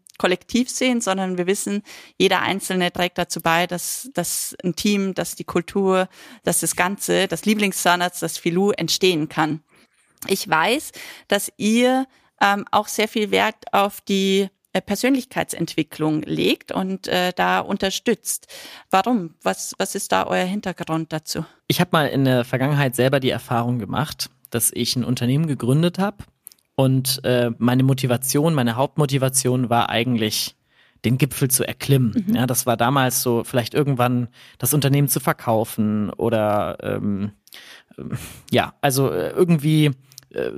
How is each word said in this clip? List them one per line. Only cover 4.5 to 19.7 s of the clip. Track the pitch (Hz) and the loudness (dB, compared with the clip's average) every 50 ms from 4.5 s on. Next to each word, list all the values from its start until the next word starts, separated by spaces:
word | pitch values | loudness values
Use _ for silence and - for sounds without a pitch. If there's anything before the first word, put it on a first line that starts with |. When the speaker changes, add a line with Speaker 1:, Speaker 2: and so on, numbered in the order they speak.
| - - - | -10 -6 -4
Speaker 1:
ein | 180 160 | -4 -2
Team, | - - 208 208 196 196 190 185 | 0 0 2 2 2 0 -2 -2
dass | - 170 - - | -4 -6 -6 -8
die | - - | -10 -10
Kultur, | - - 175 170 - - 202 196 190 190 185 185 185 - - - - - - _ | -4 -4 -4 -4 -2 -2 0 2 2 2 2 0 -2 -6 -12 -20 -20 -20 -6 _
dass | - 170 - | -2 0 0
das | - 160 - | -2 -2 0
Ganze, | - 180 185 202 - - - 175 175 190 190 | 0 0 0 -2 -4 -2 0 2 2 2 0
das | 170 160 - | -2 -2 0
Lieblingszahnarzt, | 208 214 208 208 196 185 - - 180 175 180 175 180 - - - | 0 2 2 2 0 -2 0 2 2 4 4 2 -2 -2 -4 -6
das | 165 - - | -6 -6 -4
Filou | - 175 170 180 196 202 | -2 0 2 2 2 2
entstehen | - - 165 156 - - 196 185 180 156 151 156 | 2 0 -2 -2 0 2 2 4 4 2 0 -2
kann. | - 160 156 151 156 160 - _ _ _ _ _ _ _ _ _ _ _ - | -2 -2 -2 0 -2 -4 -8 _ _ _ _ _ _ _ _ _ _ _ -6
Ich | - 196 - - 196 | -4 -4 -4 -2 0
weiß, | 160 156 165 196 240 311 - - - - - - - - - - | 0 0 2 0 0 -2 -4 -8 -14 -16 -18 -18 -18 -20 -6 -2
dass | 202 202 - - - - | -2 -2 -2 -6 -6 -2
ihr, | 196 214 220 240 247 247 254 262 269 - _ _ _ _ _ _ | 0 2 2 4 4 4 2 2 0 -4 _ _ _ _ _ _
ähm, | 208 202 202 202 - - | 2 2 2 0 -2 0
auch | - 208 208 - | 0 0 0 0
sehr | - - 208 220 | -2 -2 -2 -2
viel | - 233 208 196 | 0 -2 0 0
Wert | 196 190 202 220 214 - - - - | 2 2 0 0 -2 -6 -6 -2 0
auf | 202 196 202 - - | 0 0 0 -2 -6
die, | - - 202 190 190 196 190 196 196 190 - _ _ _ - | -4 -2 0 2 2 2 2 2 0 0 -4 _ _ _ -6
äh, | 185 - - 208 - - 247 277 262 240 - - 180 | -6 -4 -4 -4 -2 0 0 0 0 -2 -4 -4 -4
Persönlichkeitsentwicklung | 160 - - - 165 - - - 160 - - - 156 156 156 156 - | -4 -4 -4 -4 -6 -4 -2 -4 -4 -4 -4 -4 -2 0 0 -2 -2
legt | - 160 156 170 196 - - _ - - | -4 -2 0 0 0 0 0 _ -6 -6
und, | - 190 190 190 190 - - | -4 -4 -4 -6 -6 -4 -4
äh, | - 180 180 180 180 | -2 0 0 -2 0
da | - 180 180 185 185 | 0 0 2 2 0
unterstützt. | - - 196 196 - 190 - - - - 220 - - - - - - - - - - - - - - _ | 0 -2 -4 -4 -2 -4 -4 -2 -2 -2 -2 -2 -2 -6 -8 -8 -10 -16 -20 -20 -18 -18 -20 -20 -6 _
Warum? | - 190 190 226 254 220 175 165 - _ - | 0 2 2 2 0 0 -2 -4 -10 _ -4
Was, | 185 190 - - - | -4 -4 -4 -6 -10